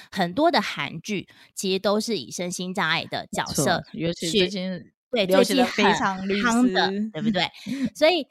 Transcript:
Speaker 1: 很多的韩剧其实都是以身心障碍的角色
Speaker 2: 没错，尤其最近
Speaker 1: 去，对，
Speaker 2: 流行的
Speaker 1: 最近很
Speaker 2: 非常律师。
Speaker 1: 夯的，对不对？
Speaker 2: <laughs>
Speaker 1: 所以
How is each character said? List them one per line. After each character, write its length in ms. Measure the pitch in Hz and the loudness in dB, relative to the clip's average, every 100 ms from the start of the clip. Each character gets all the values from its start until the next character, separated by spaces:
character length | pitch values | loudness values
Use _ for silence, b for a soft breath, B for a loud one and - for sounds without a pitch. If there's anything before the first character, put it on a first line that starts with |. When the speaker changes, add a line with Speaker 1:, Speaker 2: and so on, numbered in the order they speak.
| B | B
Speaker 1:
很 220 | - 175 | -2 -2
多 180 | 196 330 | 2 2
的 120 | 254 | 2
韩 380 | - - 143 165 | -2 -6 -8 -8
剧 260 | - 196 - B B | -6 -6 -6 B B
其 160 | - 190 | -6 -2
实 60 | 185 | 0
都 220 | 208 208 | 2 0
是 180 | 226 196 | 0 -4
以 120 | - | -6
身 200 | - 180 | -8 -8
心 220 | 180 180 | -6 -6
障 160 | 190 160 | -2 0
碍 160 | 160 | 0
的 220 | - 120 - | -2 -8 -6
角 180 | - 127 | -6 -4
色 380 | - 143 170 - | -2 0 0 -4
Speaker 2:
没 80 | - | -6
错， 0 | |
尤 120 | 165 | -6
其 160 | 175 165 | -4 0
最 180 | 214 185 | 2 2
近 300 | 196 185 180 | -2 -6 -8
Speaker 1:
去， 160 | - _ - | -12 _ -6
对， 160 | 233 185 | -2 4
Speaker 2:
流 160 | 190 | 4
行 120 | - 262 | 4 4
的 60 | 240 | 2
Speaker 1:
最 80 | |
近 100 | - | 2
很 80 | 180 | 2
Speaker 2:
非 60 | 160 | 4
常 280 | 196 190 196 | 0 -2 -2
律 140 | 202 | 0
师。 60 | 233 | 2
Speaker 1:
夯 260 | 233 254 | 4 2
的， 380 | 185 175 202 220 | 2 0 -2 -4
对 100 | - | -2
不 80 | 220 | -2
对？ 160 | 185 160 - | 0 -2 -4
Speaker 2:
<laughs> 280 | 202 277 247 | -8 -4 -4
Speaker 1:
所 140 | - 311 | 2 4
以 180 | 349 254 | 4 -2